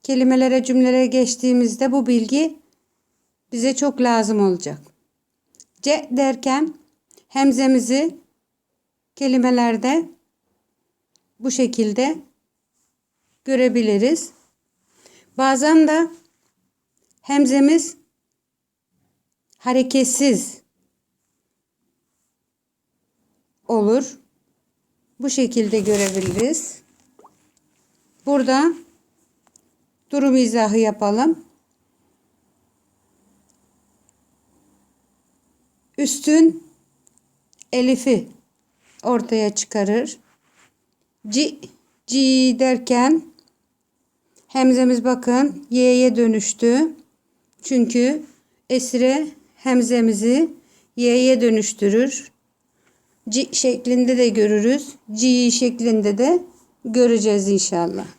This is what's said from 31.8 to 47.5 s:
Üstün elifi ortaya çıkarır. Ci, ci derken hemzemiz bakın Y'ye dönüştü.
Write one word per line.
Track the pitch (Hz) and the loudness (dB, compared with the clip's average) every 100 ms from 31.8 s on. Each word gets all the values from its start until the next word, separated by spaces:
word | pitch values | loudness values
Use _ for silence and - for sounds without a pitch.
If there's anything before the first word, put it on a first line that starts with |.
| _ _ _ _ _ _ _ _ _ _ _ _ _ _ _ _ _ _ _ _ _ _ _ _ _ _ _ _ 151 _ _ _ _ _ _ _ _ _ _ _ _ - | _ _ _ _ _ _ _ _ _ _ _ _ _ _ _ _ _ _ _ _ _ _ _ _ _ _ _ _ _ _ _ _ _ _ _ _ _ _ _ _ _ -6
Üstün | 277 285 - 311 330 - - _ _ _ _ _ _ _ _ _ - | -6 -4 0 4 4 2 -18 _ _ _ _ _ _ _ _ _ -6
elifi | 247 254 254 269 226 - - _ _ _ _ _ _ | -2 0 0 0 -2 -2 -20 _ _ _ _ _ _
ortaya | - 240 240 226 208 | -2 -2 -2 -2 -2
çıkarır. | 208 - 214 202 220 254 - _ _ _ _ _ _ _ _ _ _ 214 | -4 -6 -4 -2 -2 -4 -12 _ _ _ _ _ _ _ _ _ _ -8
Ci, | 226 302 - - _ _ _ - | -4 -4 -6 -20 _ _ _ -6
ci | 262 262 262 262 247 | 0 2 2 2 2
derken | 262 254 247 240 262 320 - _ _ _ _ _ _ _ _ _ _ _ _ | 0 -2 -2 0 2 0 -2 _ _ _ _ _ _ _ _ _ _ _ _
hemzemiz | 262 262 247 254 247 | 0 2 4 2 0
bakın | 240 247 247 247 285 277 - | -2 -4 -2 0 0 -4 -6
Y'ye | 247 247 247 254 220 | 0 2 4 2 2
dönüştü. | 233 220 202 - 233 247 320 - _ _ _ _ _ | 0 0 -4 -2 0 2 -2 -4 _ _ _ _ _